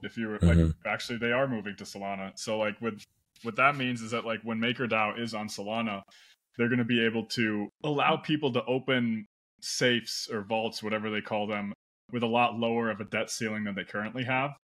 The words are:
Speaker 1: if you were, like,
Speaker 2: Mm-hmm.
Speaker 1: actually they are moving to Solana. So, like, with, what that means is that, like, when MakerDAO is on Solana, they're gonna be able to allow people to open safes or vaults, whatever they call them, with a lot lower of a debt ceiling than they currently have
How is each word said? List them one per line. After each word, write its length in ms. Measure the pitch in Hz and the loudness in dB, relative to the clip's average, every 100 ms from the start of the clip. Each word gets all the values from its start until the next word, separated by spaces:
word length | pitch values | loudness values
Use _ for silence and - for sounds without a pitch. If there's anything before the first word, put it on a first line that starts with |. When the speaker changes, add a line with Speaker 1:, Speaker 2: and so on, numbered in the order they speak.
Speaker 1:
if 140 | 104 117 | -10 -6
you 100 | 110 | -4
were, 120 | 104 | 4
like, 160 | 87 82 | 6 8
Speaker 2:
Mm-hmm. 140 | 80 - 107 | 6 2 -4
Speaker 1:
actually 320 | 110 - 117 | -4 -4 -2
they 120 | 117 | 2
are 160 | 123 135 | 2 2
moving 300 | 113 101 95 | 0 -4 -8
to 80 | 98 | -10
Solana. 520 | 101 98 98 95 - | -8 -6 -6 -8 -8
So, 200 | - 110 | -2 0
like, 220 | 107 104 | 0 0
with, 200 | 117 104 - _ _ - | -4 -6 -10 _ _ -12
what 120 | 117 110 | -4 4
that 220 | 135 143 | 4 4
means 240 | 127 117 | -2 -2
is 100 | 110 | -2
that, 140 | 117 113 | -2 -2
like, 160 | 107 | -4
when 160 | 113 113 | -4 0
MakerDAO 580 | 117 123 120 110 107 117 | 0 0 0 2 2 0
is 160 | 117 | -4
on 140 | 110 107 | -4 -6
Solana, 540 | - 101 113 113 98 - - - _ _ - | -6 -4 -2 -2 -4 -8 -20 -20 _ _ -2
they're 120 | 120 | 2
gonna 140 | 123 | 2
be 200 | 117 120 | 2 2
able 240 | 113 113 104 | 2 0 -2
to 420 | - 110 104 104 _ | 0 0 0 -4 _
allow 360 | 151 143 143 156 | -2 2 4 2
people 340 | 151 151 143 | 2 0 2
to 140 | 120 120 | 0 0
open 600 | 131 135 127 117 110 104 _ _ _ | 0 2 2 2 -2 -6 _ _ _
safes 640 | - - 127 120 113 - - | -6 0 2 2 0 -6 -6
or 120 | 113 | -6
vaults, 420 | 98 113 110 - | -2 -2 -2 -4
whatever 260 | 107 110 110 | -4 -2 -2
they 120 | 107 | -4
call 260 | - 107 104 | -2 -2 0
them, 240 | 104 101 - _ _ - | -2 -4 -8 _ _ -8
with 100 | 120 | -2
a 60 | 117 | 2
lot 280 | 117 120 110 | 4 4 2
lower 320 | 117 117 113 | 0 2 0
of 100 | 104 | -2
a 40 | 104 | -2
debt 260 | 107 110 | -2 -2
ceiling 320 | - 110 107 | -2 -4 -2
than 100 | 104 | -4
they 100 | 95 | -4
currently 400 | 90 104 110 123 | -6 -6 -6 -4
have 280 | 127 131 143 - _ | 0 0 0 -6 _